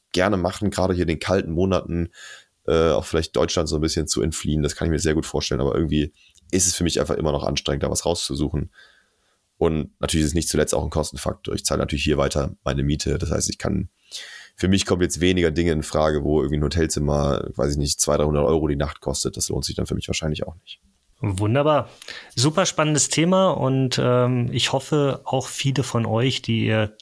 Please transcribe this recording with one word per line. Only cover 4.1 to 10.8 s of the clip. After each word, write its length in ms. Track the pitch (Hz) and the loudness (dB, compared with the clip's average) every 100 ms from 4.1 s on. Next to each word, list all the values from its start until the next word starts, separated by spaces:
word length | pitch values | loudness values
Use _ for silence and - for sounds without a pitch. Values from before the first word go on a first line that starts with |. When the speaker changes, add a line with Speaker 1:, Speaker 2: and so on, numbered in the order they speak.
| - | 0
Speaker 1:
entfliehen. 420 | 71 - 73 76 | -2 -2 -2 0
Das 140 | 73 - | 0 -2
kann 100 | 82 | 0
ich 40 | |
mir 60 | 76 | 2
sehr 160 | 80 | 2
gut 100 | 78 | 0
vorstellen. 380 | - 76 - 67 | 0 -4 -2 0
Aber 120 | 67 | 0
irgendwie 380 | - 80 76 73 _ _ - - | 0 0 0 0 _ _ -20 -4
ist 160 | 95 92 | -2 0
es 80 | |
für 100 | - | 0
mich 160 | 85 - | 0 0
einfach 160 | 76 - | 0 0
immer 160 | 78 | 0
noch 120 | 71 | 0
anstrengend, 380 | - 71 - 69 | -2 -4 -2 -2
da 80 | 71 | -2
was 140 | 73 | -2
rauszusuchen. 680 | 80 85 - 69 71 73 - _ - _ _ _ _ _ _ - | -2 -2 -2 -2 -2 -2 -6 _ -20 _ _ _ _ _ _ -2
Und 420 | 82 78 71 - | 0 0 -4 -6
natürlich 260 | 73 80 | -2 0
ist 80 | 76 | 2
es 20 | |
nicht 160 | 80 - | 0 0
zuletzt 240 | 76 76 | 0 0
auch 100 | - | 0